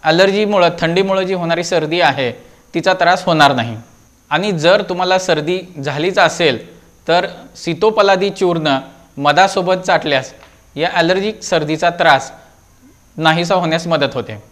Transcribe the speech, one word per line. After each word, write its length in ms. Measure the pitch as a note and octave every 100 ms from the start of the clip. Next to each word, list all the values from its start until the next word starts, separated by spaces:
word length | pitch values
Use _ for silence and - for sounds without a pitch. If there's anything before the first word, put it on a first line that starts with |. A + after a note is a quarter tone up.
ॲलर्जीमुळं, 640 | D#3+ E3 G3 G3 G#3+ G3+ E3+ E3+
थंडीमुळं 420 | E3 F3 F#3+ F#3+
जी 120 | F#3
होणारी 300 | F#3 E3+ E3+
सर्दी 360 | E3+ F3 D3+ E3+
आहे, 300 | D#3+ C3 B2+ - - - _
तिचा 180 | E3+ E3+
त्रास 320 | F#3 E3+ F#3
होणार 300 | F#3 E3 C#3+
नाही. 220 | C3 A#2 A2+ - _ _ _ _
आणि 200 | D3+ G3+
जर 300 | F3 D3 D4 C4+
तुम्हाला 300 | F3+ F#3 F#3
सर्दी 400 | F#3 D#3+ D3 F#3 F3+ D#3
झालीच 340 | C#3 C#3+ E3+ F#3+
असेल, 400 | F3 - E3 A#2+ - - _ _ -
तर 180 | E3 - - - -
सीतोपलादी 760 | - D#3+ G#3+ G#3+ G3 F#3+ G3
चूर्ण 460 | G3 F#3 E3+ D#3 C3+ C3+ - - -
मधासोबत 680 | C#3+ D3 F#3+ F#3+ F3+ F#3 F#3
चाटल्यास 460 | E3+ - C#3 C3 - - _ _ -
या 120 | E3
ॲलर्जिक 480 | F3+ E3 F#3 G3+ G#3+
सर्दीचा 480 | - E3+ D3+ D#3 F3
त्रास 400 | E3+ E3 C#3 - - - _ _ _ _ _ _ -
नाहीसा 380 | D#3+ D#3+ E3+
होण्यास 320 | F#3+ F3 D#3+ E3+
मदत 280 | D#3+ C#3
होते. 220 | C3+ A#2 G#2+ -